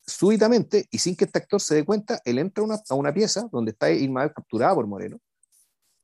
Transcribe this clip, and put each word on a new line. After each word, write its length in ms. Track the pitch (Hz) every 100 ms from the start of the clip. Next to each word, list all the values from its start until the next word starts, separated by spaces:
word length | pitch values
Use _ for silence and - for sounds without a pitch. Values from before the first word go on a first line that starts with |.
| -
súbitamente, 800 | - 185 214 220 240 - 208 -
y 80 | -
sin 180 | 180 180
que 100 | 196
este 120 | 165
actor 220 | - 202
se 140 | -
dé 100 | 151
cuenta, 380 | 151 214 208 233
él 140 | - 120
entra 240 | 185 -
a 20 |
una, 160 | 214 214 -
a 60 |
una 180 | 135 143
pieza 360 | 160 214 185 233
donde 200 | 127 110
está 180 | - 147
Irma 340 | 165 135 127
Ep 80 | 147
capturada 420 | - - - 143
por 120 | 180 107
Moreno. 320 | 98 95 - _ _ _ _ _ _ _ _